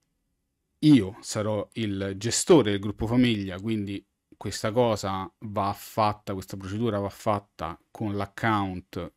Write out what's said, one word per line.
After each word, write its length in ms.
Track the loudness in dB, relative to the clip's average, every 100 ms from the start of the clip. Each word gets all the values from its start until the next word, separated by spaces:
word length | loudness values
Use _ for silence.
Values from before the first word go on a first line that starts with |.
| _ _ _ _ _ _ _ _
io 380 | 8 8 6 -4
sarò 480 | -8 -4 -2 -2 -4
il 420 | -6 -4 -2 -4 -4
gestore 540 | -2 0 6 6 6
del 80 | 0
gruppo 300 | -4 -6 0
famiglia, 500 | 2 4 2 -4 -6
quindi 480 | -4 -4 -4 -8 -12 _ _ -12
questa 340 | -10 -4 -2
cosa 580 | 2 2 0 -2 -6 -8 -12
va 340 | -6 -2 -2
fatta, 600 | -4 -6 0 0 0 -6
questa 240 | -8 -8 -10
procedura 440 | -8 -4 -2 -2
va 100 | -4
fatta 680 | -4 -2 -2 -2 -10 -10 -10 _
con 240 | -8 -6
l'account 1000 | -4 -6 -2 0 2 0 -6 -10 -10 -10